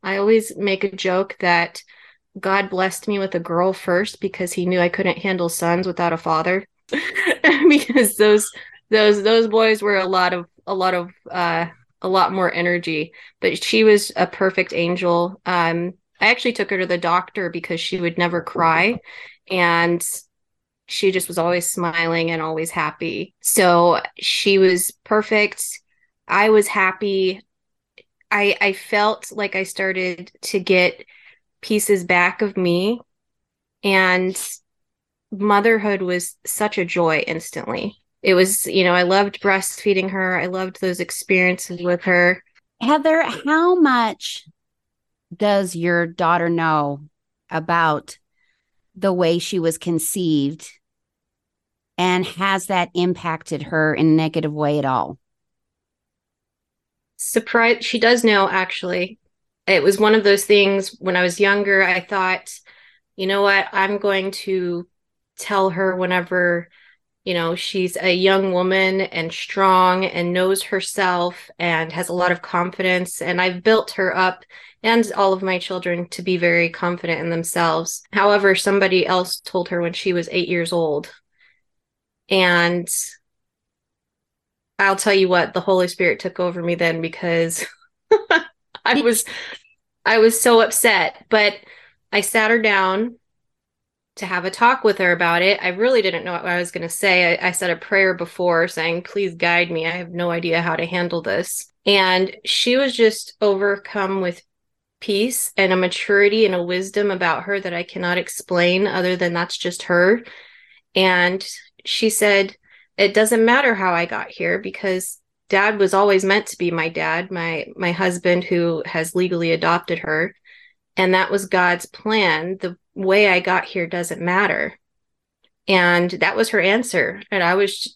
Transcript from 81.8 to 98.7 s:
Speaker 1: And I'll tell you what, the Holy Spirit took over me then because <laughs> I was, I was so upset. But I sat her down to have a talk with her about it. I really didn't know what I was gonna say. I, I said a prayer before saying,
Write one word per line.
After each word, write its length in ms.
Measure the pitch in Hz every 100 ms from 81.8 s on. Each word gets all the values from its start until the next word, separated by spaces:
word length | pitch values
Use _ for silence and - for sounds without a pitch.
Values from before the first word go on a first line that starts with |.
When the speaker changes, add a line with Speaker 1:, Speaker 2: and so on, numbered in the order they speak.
| _ _ _ _ _
Speaker 1:
And 580 | 190 180 175 170 175 170 - - - _ _ _ _ _ _ _ _ _ _ _ _ _ _ _ -
I'll 160 | 196 190
tell 180 | 214
you 140 | 196 185
what, 260 | 180 160
the 80 | 180
Holy 280 | 175 185 180
Spirit 300 | - 180 -
took 200 | 190 185
over 220 | 180 175
me 140 | 170 170
then 260 | 170 165
because 640 | 165 - 175 170 165 170 - - _ _ _
<laughs> 760 | 427 - 339 330 _ _ - -
I 160 | 247
was, 240 | 233 220 - - - - _ _ _ _ -
I 140 | 220
was 200 | 220 226
so 220 | 247 226
upset. 640 | 226 - 240 196 160 - _
But 260 | 220 208 - - - _ _ _
I 100 | 196
sat 300 | 202 233 220
her 100 | 233
down 560 | 220 196 190 190 233 233 _ _ _ _ _ _ _ _ _ -
to 80 | 185
have 200 | 180 180
a 60 |
talk 320 | - 240 247
with 140 | 220 196
her 140 | 185
about 300 | 170 175 170
it. 180 | 185 202
I 80 | 185
really 320 | 180 233 254
didn't 240 | 190 170 180
know 80 |
what 120 | 170 180
I 120 | 175
was 140 | 175
gonna 180 | 175 165
say. 480 | - 196 180 175 170
I, 120 | 185
I 20 |
said 180 | 175 180
a 60 | 165
prayer 380 | - 196 190
before 540 | 175 170 - 180 165
saying, 360 | 170